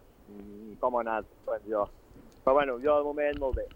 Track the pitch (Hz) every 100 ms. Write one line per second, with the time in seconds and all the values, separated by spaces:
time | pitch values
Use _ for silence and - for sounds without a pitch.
0 | - - - 104 101 104 110 101 127 123
1 | 113 110 101 - - 110 101 107 101 -
2 | - - - - - 139 139 120 143 147
3 | 147 147 147 143 135 113 104